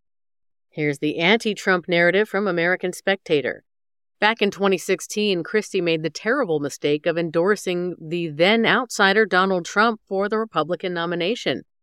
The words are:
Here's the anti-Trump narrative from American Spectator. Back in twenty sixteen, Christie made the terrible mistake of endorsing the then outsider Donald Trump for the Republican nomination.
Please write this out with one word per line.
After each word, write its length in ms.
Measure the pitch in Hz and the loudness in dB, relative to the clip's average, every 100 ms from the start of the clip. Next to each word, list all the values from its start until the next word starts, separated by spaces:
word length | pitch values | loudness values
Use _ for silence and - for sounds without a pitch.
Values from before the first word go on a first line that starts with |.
| _ _ _ _ _ _ _ | _ _ _ _ _ _ _
Here's 300 | - 147 139 | -4 -4 -2
the 220 | 151 - | -4 0
anti-Trump 680 | 170 226 220 190 202 180 170 | 2 2 0 -4 0 0 2
narrative 400 | 170 175 190 214 | 2 4 4 0
from 180 | 196 208 | -2 -2
American 460 | 175 170 180 185 | 0 0 0 -4
Spectator. 720 | - - 196 - 147 120 - _ _ _ _ _ - | -4 -4 -2 0 0 0 -6 _ _ _ _ _ -2
Back 220 | 208 226 | 0 2
in 80 | 202 | -2
twenty 260 | 190 196 185 | 0 0 0
sixteen, 680 | - 175 - 208 208 175 | -2 -4 -4 -2 0 -2
Christie 380 | 160 214 - 196 | -2 -4 -2 -2
made 220 | 175 165 | 0 0
the 80 | 160 | -2
terrible 500 | - 214 285 202 151 | -4 -2 0 0 -2
mistake 460 | 143 - 147 151 175 | -4 -4 -2 0 0
of 100 | 165 | -2
endorsing 760 | 170 165 185 202 190 175 180 - | 0 0 2 0 -2 -4 -4 -8
the 300 | 160 175 165 | -8 -6 -4
then 380 | 143 180 226 208 | 2 4 4 4
outsider 580 | 202 254 - 196 202 | 2 0 2 4 4
Donald 400 | 208 185 190 185 | 4 2 2 0
Trump 380 | 165 202 233 214 - | -2 2 2 0 -4
for 220 | 190 208 | -4 -2
the 80 | 220 | -2
Republican 560 | 220 165 156 170 185 | -2 -2 -2 -2 -4
nomination. 680 | 175 170 170 170 233 165 127 - _ | -4 -2 -2 -2 -2 -4 -6 -8 _